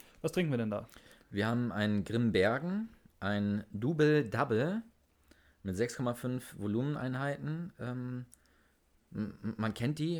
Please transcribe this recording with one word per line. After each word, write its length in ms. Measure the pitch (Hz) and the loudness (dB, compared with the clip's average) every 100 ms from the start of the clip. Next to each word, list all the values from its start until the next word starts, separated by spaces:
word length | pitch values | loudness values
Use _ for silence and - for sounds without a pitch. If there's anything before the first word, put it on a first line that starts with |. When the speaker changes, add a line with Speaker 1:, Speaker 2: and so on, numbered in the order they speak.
| - - | -20 -6
Speaker 1:
Was 100 | 160 | -2
trinken 200 | 180 160 | 0 2
wir 60 | 120 | 2
denn 120 | 107 | 2
da? 180 | 104 110 - - - - | -2 -6 -16 -20 -20 -4
Speaker 2:
Wir 160 | 101 107 | 0 2
haben 240 | 120 120 | 2 0
einen 320 | 92 107 104 | 2 2 2
Grimbergen, 840 | - 113 117 98 101 135 170 202 226 - - _ | 2 2 4 6 6 4 0 -4 -4 -10 -20 _
ein 440 | 98 104 101 104 - | -2 0 0 -2 -4
Double 580 | 104 123 156 151 151 113 | -4 -2 4 6 6 2
Double 540 | 110 139 110 151 220 - _ _ _ _ - _ _ | 0 2 2 2 -2 -8 _ _ _ _ -20 _ _
mit 120 | 95 92 | -6 -2
sechs 200 | 123 - | -2 -2
Komma 180 | 123 | -4
fünf 420 | 120 127 127 - - | -2 -4 -4 -6 -6
Volumeneinheiten. 1120 | 104 110 139 147 131 127 143 143 143 160 175 - | -2 0 0 -2 -4 -2 -4 -4 -6 -6 -8 -8
Ähm, 460 | 120 123 123 123 123 - _ _ _ _ _ _ _ | -8 -6 -6 -8 -10 -18 _ _ _ _ _ _ _
m-, 220 | - 104 - | -6 -6 -6
m-, 120 | 107 110 | -6 -2
man 160 | 110 | -2
kennt 240 | 104 123 151 | 0 -2 -2
die. 200 | 156 | -2